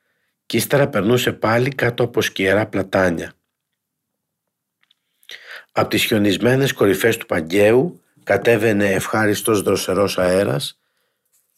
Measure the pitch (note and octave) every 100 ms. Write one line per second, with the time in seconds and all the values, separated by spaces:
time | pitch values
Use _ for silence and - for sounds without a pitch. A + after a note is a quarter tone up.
0 | _ _ _ _ - A2+ - C#3+ C#3+ G#2
1 | F#2+ B2 A#2+ - F#2 A#2 F2+ - A#2+ A#2+
2 | F#2+ A2 G2+ - F#2+ G2 A2 G2+ - G2
3 | F#2 E2+ E2+ - _ _ _ _ _ _
4 | _ _ _ _ _ _ _ _ _ _
5 | _ _ - - - - - - G2+ G#2
6 | - A2 G2+ F2 A#2 C3 C3+ - G#2 F#2
7 | A#2 - - F#2 D#2+ G2 G#2 B2 F3 -
8 | _ _ - G2+ A#2 A2+ A2+ G2+ G2+ F#2
9 | - A2 G#2+ G2 - G#2 G#2 F#2+ - F#2
10 | F#2+ - F2+ F#2+ G#2 C#3 - - _ _
11 | _ _ _ _ _